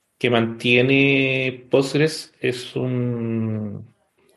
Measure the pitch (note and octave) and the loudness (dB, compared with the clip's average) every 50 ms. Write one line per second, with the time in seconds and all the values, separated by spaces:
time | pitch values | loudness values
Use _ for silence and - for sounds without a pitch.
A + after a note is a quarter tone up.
0 | _ _ _ - - A#2+ A#2+ A2+ A2+ A2+ A2+ A2+ - A#2+ A#2+ B2 B2+ C3+ C3+ C3+ | _ _ _ -2 0 2 2 2 2 0 -4 -2 0 2 4 4 4 4 4 4
1 | C#3 C#3 C#3 C3+ C3+ C3+ C3 C3 C3 B2+ B2+ - - - - C3+ C#3 - - C#3+ | 4 4 2 2 0 0 0 -2 -2 -4 -6 -8 -6 0 2 2 2 2 0 0
2 | D#3 D#3+ - - - - _ _ - B2+ B2 - - - - C3 B2+ B2+ B2+ B2 | 0 0 -2 -6 -14 -18 _ _ -4 -4 -4 -4 -8 -8 -6 -6 -4 -2 -2 -2
3 | B2 B2 A#2+ A#2 A2+ A2+ A2+ A2+ A2+ A2 A2 G#2+ G#2+ G#2 G2+ G#2 G#2+ - _ _ | -2 -2 -4 -4 -4 -4 -2 -2 -2 -2 -4 -4 -6 -8 -10 -12 -14 -18 _ _
4 | _ _ _ _ _ _ _ | _ _ _ _ _ _ _